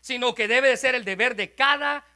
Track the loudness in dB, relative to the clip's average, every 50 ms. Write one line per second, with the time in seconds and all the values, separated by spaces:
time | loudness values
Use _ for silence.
0 | -10 -8 -6 -2 -2 -2 0 0 0 2 2 4 4 4 2 2 2 0 0 -2
1 | -2 -4 -2 0 0 0 0 -2 -6 -6 _ 0 2 2 2 2 0 -2 -4 -4
2 | -8 _ _